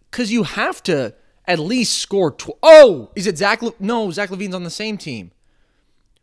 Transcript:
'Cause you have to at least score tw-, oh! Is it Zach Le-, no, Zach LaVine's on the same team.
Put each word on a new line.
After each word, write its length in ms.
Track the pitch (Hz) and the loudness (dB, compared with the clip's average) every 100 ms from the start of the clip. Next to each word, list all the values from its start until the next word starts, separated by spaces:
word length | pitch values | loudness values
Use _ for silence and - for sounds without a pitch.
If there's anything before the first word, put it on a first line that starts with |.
| _ | _
'Cause 200 | - 220 | -8 -4
you 140 | 233 | -2
have 380 | 165 - 285 - | -4 -4 -6 -6
to 300 | - 147 117 - _ _ | -6 -4 -6 -10 _ _
at 140 | - 170 | -6 -4
least 400 | 160 254 226 - | -2 -4 -4 -6
score 320 | - 202 165 | -4 -2 -2
tw-, 260 | - - - | -4 -14 2
oh! 480 | 311 311 254 147 104 | 8 10 10 6 -8
Is 120 | - 190 | -8 -6
it 100 | 156 | -2
Zach 240 | 202 226 | -2 -2
Le-, 140 | 233 - | -6 -8
no, 300 | 196 233 208 | -6 -4 -4
Zach 180 | 165 202 | -6 -8
LaVine's 240 | 185 202 | -8 -10
on 100 | 180 | -10
the 60 | 170 | -12
same 260 | - 220 208 | -10 -10 -10
team. 360 | 151 117 87 _ _ _ _ _ _ _ _ _ | -12 -14 -14 _ _ _ _ _ _ _ _ _